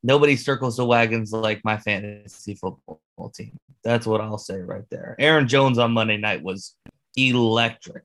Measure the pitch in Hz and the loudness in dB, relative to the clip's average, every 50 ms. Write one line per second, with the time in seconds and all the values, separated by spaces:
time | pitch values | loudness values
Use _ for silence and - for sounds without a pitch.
0 | - 120 135 147 147 147 139 135 - - 135 120 131 123 113 123 123 120 120 117 | 4 4 6 6 6 4 4 2 0 -2 -2 -2 -2 -4 -2 -2 2 4 4 4
1 | 117 110 113 113 110 101 107 110 110 107 107 104 - 107 107 107 - 107 104 98 | 4 2 0 -4 -4 -4 -4 -2 -2 -2 -2 -2 -2 -4 -4 -2 -2 -4 -4 -4
2 | 104 104 104 104 104 101 - - - 104 98 - - 95 92 _ _ - - _ | -6 -10 -14 -16 -20 -20 -20 -16 -14 -14 -12 -8 -10 -10 -10 _ _ -20 -20 _
3 | _ _ _ - - - - - 110 113 - - _ _ _ _ - 117 120 117 | _ _ _ -16 -16 -16 -14 -16 -18 -18 -18 -20 _ _ _ _ -2 0 0 0
4 | 113 110 110 107 107 110 107 104 - - 95 95 90 90 98 101 - _ - - | 0 0 -2 -2 -2 -6 -10 -10 -10 -10 -10 -10 -10 -10 -12 -12 -12 _ -14 -14
5 | - - - - 135 151 160 151 139 117 131 139 135 131 123 120 120 117 113 117 | -14 -14 -4 0 2 4 4 4 4 4 4 4 4 4 4 2 2 2 2 0
6 | 110 110 107 104 107 107 98 71 78 95 95 98 - - _ _ _ - _ _ | 0 0 0 -2 -2 -4 -4 -4 -6 -8 -10 -10 -12 -18 _ _ _ -20 _ _
7 | _ _ _ 131 131 131 123 123 117 113 110 117 117 117 117 _ - - - - | _ _ _ 0 2 2 4 4 4 4 2 2 0 0 -4 _ -20 -18 -18 -20